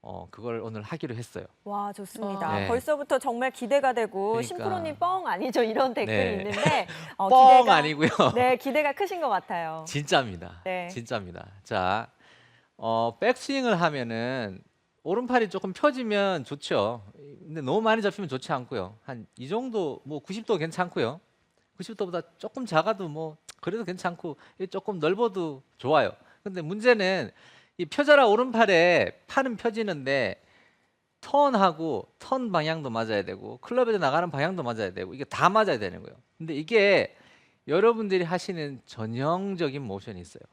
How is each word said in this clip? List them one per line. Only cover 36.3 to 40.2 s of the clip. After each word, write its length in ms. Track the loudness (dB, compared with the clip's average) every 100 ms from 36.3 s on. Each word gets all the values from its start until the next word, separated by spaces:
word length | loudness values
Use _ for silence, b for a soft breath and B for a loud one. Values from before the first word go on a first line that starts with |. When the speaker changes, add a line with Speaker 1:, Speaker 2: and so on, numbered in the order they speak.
| _
Speaker 1:
근데 180 | -8
이게 600 | -8 0 4 6 6 4 b b b b b -2
여러분들이 580 | 4 4 2 0 0
하시는 560 | 0 -2 -4 -8 -8 -10 _
전형적인 920 | -10 -6 -2 -2 -2 -4 -4 -4 -4
모션이 380 | -8 -10 -10 -14